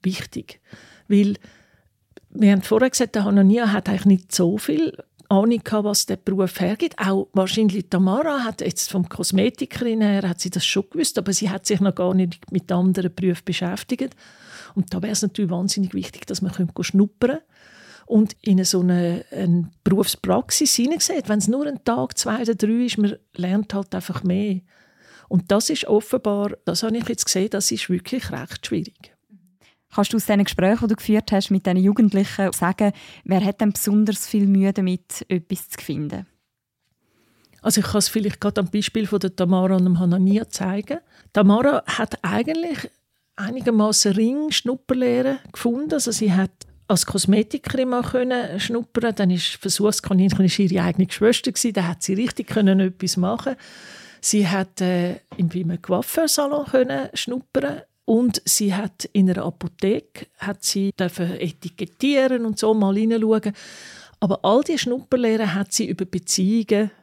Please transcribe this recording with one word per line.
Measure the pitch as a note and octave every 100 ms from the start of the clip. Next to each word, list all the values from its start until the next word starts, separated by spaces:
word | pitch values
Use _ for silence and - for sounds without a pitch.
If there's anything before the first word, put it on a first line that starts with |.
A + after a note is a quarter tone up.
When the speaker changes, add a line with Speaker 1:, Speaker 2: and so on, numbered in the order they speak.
Speaker 1:
wichtig, | F#3 F#3+ - - - - _ - - - -
weil | G#2 G3+ G3+ - _ _ _ _ _ _ - _ -
wir | G3+
haben | G3
vorher | - A3 B3+
gesagt, | - A#3+
der | G#3+
Hanania | G3+ G3 F#3+ A3+ A3+
hat | G3+ G3+
eigentlich | G3
nicht | G3+ F#3+ -
so | - F3 G#3+
viel | - D#4 D#4+ - - _ -
Ahnung | G3 A3+ A#3
gehabt, | - G#3+
was | G#3 G3
der | - F#3
Beruf | - F#3+ F#3 -
hergibt. | F3+ G#3+ E4+ -
Auch | F#3+ G3 -
wahrscheinlich | G3 F#3 A3 G#3+ F#3+ -
Tamara | F3+ F#3 A3+ D#4+ C#4+
hat | A#3 -
jetzt | - - -
vom | F#3+ F3
Kosmetikerin | - F3+ F#3+ A3 - C4 - A#3+ A3+
her, | G#3 G3 F#3+
hat | F3
sie | F#3
das | F3+ -
schon | G3 G3
gewusst, | E3 - G#3+
aber | F#3+
sie | F#3 G3
hat | F#3
sich | - G3
noch | G3
gar | F3 F3+
nicht | F#3 F3+ - -
mit | F3 -
anderen | F3+ F#3 F#3 F3+
Berufen | - F#3 E3+ -
beschäftigt. | E3+ F3 G3 - B3 C4+ - - - - - -
Und | G3+ -
da | F3+
wäre | G#3
es | G#3
natürlich | G3+ - F#3
wahnsinnig | F3 G3 - F#3
wichtig, | G3 F#3 - -
dass | F#3+
man | F#3+
schnuppern | - F3 - F3 G3 G3+ - B3
könnte | D#4 - _ - - - -
und | - G#3+ G#3+ -
in | A3 F#3
so | F#3 F#3
eine, | F3+ F3 F3 F3 -
eine | - F#3 E3+ D#3+ -
Berufspraxis | - G3 F#3+ - F#3+ F#3 - - D4+
hineinsieht. | - B3 E4 - E4+ -
Wenn | G#3
es | G3+
nur | C4 D4
ein | C4+
Tag, | - A#3+ C4 -
zwei | A#3 A3
oder | A#3
drei | A3 G#3 A#3
ist, | B3 -
man | G3+ - _
lernt | - F3+ G3+ G#3
halt | G3+ F#3+
einfach | F#3 - F3+
mehr. | F3+ F#3 G#3 F#3 - _ _ _ _ - -
Und | F3+ -
das | G3+ -
ist | D4+ -
offenbar, | G#3+ - C4 G#3 G3+ G3+ - -
das | E3+
habe | A3 A#3
ich | A3
jetzt | A#3
gesehen, | - F#3+ G#3
das | G3 -
ist | A3+ -
wirklich | F3 - B3+ -
recht | C#3 - - -
schwierig. | F#3+ - - - _ _ G#3 _ _ _ _ _
Speaker 2:
Kannst | - G3+
du | A3+
aus | -
diesen | G3+
Gesprächen, | G3 - F#3 A3+
die | A3
du | G#3+
geführt | - G#3+ -
hast | G3 -
mit | G3
diesen | F#3+ F3+
Jugendlichen, | G3 G#3 G#3 G3 G3 - F#3+
sagen, | - F3 - G#3 - - -
wer | - F#3
hat | F3+ G3+
denn | G#3
besonders | - G#3 G#3 G#3+ G3 -
viel | G#3+ G3+
Mühe | G3 G3
damit, | G3 F#3 F3+ - - -
etwas | F#3 - F#3 -
zu | -
finden? | - D3+ D3 F#3+ F#3 _ _ _ _ _ _ _ _ _ _ _ _ _
Speaker 1:
Also | A3+ G#3+
ich | -
kann | G#3
es | -
vielleicht | A3 G3+ -
gerade | G#3 G3+
am | F3+
Beispiel | G#3 - A3+ G3+
von | G3+
der | F#3+
Tamara | - F3+ F#3 F#3 F#3+
und |
dem | F3+ F3
Hanania | F3+ F#3 F#3+ G3+ A3+
zeigen. | - F#3+ G3+ - D#4+ - _ _
Tamara | G3+ G3 G#3+ C#4 D4 -
hat | - A3 -
eigentlich | F3+ G#3 B3 D#4+ E4+ C4+ - _ _ _ _ -
einigermaßen | G3+ B3+ B3 A3 G#3+ G#3 G#3
Ring | G3 A3+ C#4+ D4+
Schnupperlehre | - A#3+ B3+ - B3+ B3 A#3+ C4 C4+ -
gefunden. | - A#3+ A#3+ D#4
Also | D4+ B3
sie | - G#3+
hat | F#3 F#3+ - - _ -
als | F#3 -
Kosmetikerin | G3 F#3 G#3 A3 C#4+ - C4 B3+
mal | B3
können | A#3+ B3+ B3 B3 F3+ F#3+
schnuppern. | - A#3 A#3 A#3+ A#3
Dann | G3+ F#3+
ist | F3+ - -
Versuchskaninchen | G3 - G#3 - - F#3+ F#3+ F#3+
ist | F#3 -
ihre | F#3+ F#3
eigene | F3 E3 F#3
Schwester | - A3 A3+ C4
gewesen. | - A#3+
Da | G3
hat | F3 E3+
sie | -
richtig | F#3+ B3 - -
können | A3 G3 F#3+
etwas | F#3 F#3 F#3+ F3+
machen. | F3+ A#3 C4+ C4 - - - - - -
Sie | - G#3 F#3
hat, | G3 F#3+ -
äh, | F3+ F3+ F3 - - -
in | E3+
einem | F3 E3+ E3+
Coiffeursalon | - F#3 - - D#4 - C#4+ D4 C#4
können | C4 B3+ C4+ C4+
schnuppern. | - - B3+ - C4 C#4+ D4+ - _ -
Und | A3+ B3 -
sie | - - G3+
hat | F#3 G#3 - -
in | G3+ F#3
einer | F3+
Apotheke, | E3+ - F3 - G3 A3 - - - -
hat | G3 G3+
sie | - G3 G3 -
dürfen | F3+ F3 E3+ F3+
etikettieren | E3+ - E3 - F#3 - C4+ C#4 C4 B3 A3+
und | G3+
so | A3
mal | A3 G3
reinschauen. | G3+ A3 A3+ A3 A3 G#3+ G#3 - - - - - -
Aber | E3+ -
all | F3+ A#3+
die | D4+ D4+
Schnupperlehren | B3 B3+ - B3+ A3+ A3 G#3
hat | F#3 G3
sie | - -
über | F#3
Beziehungen | F#3 F3+ - - F#3 A3+ G#3 G#3 G#3+ -